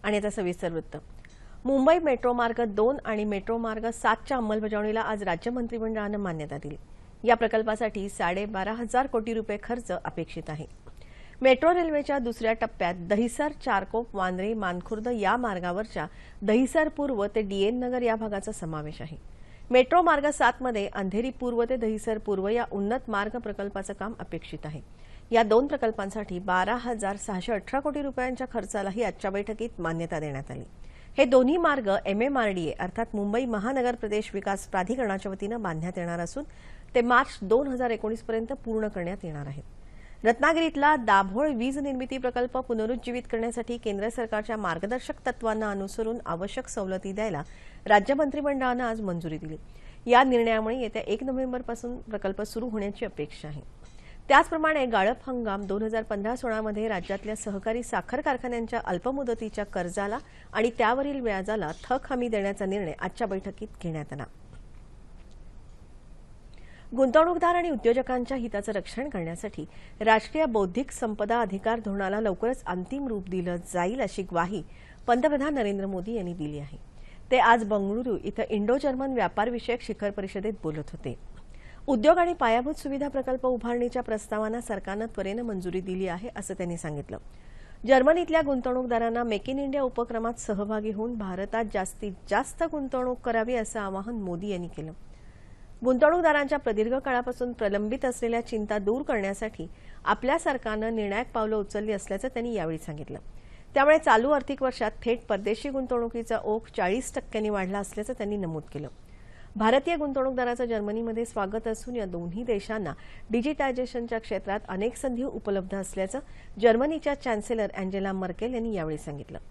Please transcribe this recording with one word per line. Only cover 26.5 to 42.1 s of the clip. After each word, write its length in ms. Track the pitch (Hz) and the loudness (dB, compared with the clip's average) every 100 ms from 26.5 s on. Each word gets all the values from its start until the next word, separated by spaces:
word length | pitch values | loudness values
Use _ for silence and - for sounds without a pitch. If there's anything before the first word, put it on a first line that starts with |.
| 185 185 240 | 2 2 0
हजार 400 | 233 220 202 202 | -2 -2 -4 -4
सहाशे 380 | - 185 175 | -4 -4 -2
अठरा 260 | 214 - 269 | -4 0 -2
कोटी 220 | 294 285 | 0 -2
रुपयांच्या 460 | 285 214 254 247 254 | -4 -2 -4 -2 -4
खर्चालाही 500 | 233 196 208 196 196 | -4 -2 -2 -2 0
आजच्या 280 | 214 - 196 | -2 -2 -4
बैठकीत 380 | 196 208 220 233 202 | -2 -4 -4 -6 -4
मान्यता 400 | 165 165 170 165 | -2 -2 -2 -4
देण्यात 320 | 151 135 139 | -4 -6 -8
आली. 120 | 135 - - - - - - | -10 -12 -16 -16 -16 -6 4
हे 80 | 269 | 8
दोन्ही 320 | 262 254 349 | 8 8 6
मार्ग 340 | 330 277 208 196 - | 4 4 2 2 2
एमएमआरडीए 680 | 196 254 269 220 185 156 - | 2 2 4 2 2 -2 -2
अर्थात 260 | 180 - - | -4 -2 -4
मुंबई 320 | 208 202 220 262 | -2 0 0 0
महानगर 500 | 214 214 269 247 240 | -2 0 2 0 0
प्रदेश 360 | 214 208 208 | -2 -2 -2
विकास 340 | 196 196 196 - | -4 -2 -2 -2
प्राधिकरणाच्या 640 | 190 180 254 226 196 202 | -2 0 0 0 -2 -4
वतीनं 300 | 196 202 233 | -6 -4 -4
बांधण्यात 360 | 202 160 175 180 | -2 -2 -4 -4
येणार 220 | 170 170 | -4 -4
असून 240 | 170 269 302 - - - - 254 | -4 -6 -10 -14 -16 -16 0 2
ते 60 | |
मार्च 380 | 240 247 285 - | 6 4 4 -4
दोन 260 | 190 226 285 | 2 4 4
हजार 220 | 247 247 | 0 0
एकोणीस 320 | 226 214 220 | 0 -2 -4
पर्यंत 320 | - 226 226 | -4 -4 -2
पूर्ण 340 | 277 233 220 214 | -6 -4 -2 -2
करण्यात 300 | 196 175 180 | -4 -6 -6
येणार 240 | 175 147 139 | -8 -8 -8
आहेत. 160 | 143 - - - - - - | -10 -12 -16 -18 -18 -18 2
रत्नागिरीतला 720 | 214 233 285 330 330 277 285 302 | 4 6 6 6 2 6 6 6
दाभोळ 540 | 220 196 196 208 302 | 6 6 6 2 2
वीज 280 | 240 247 269 | 2 0 0
निर्मिती 400 | 285 262 254 | -2 -2 -4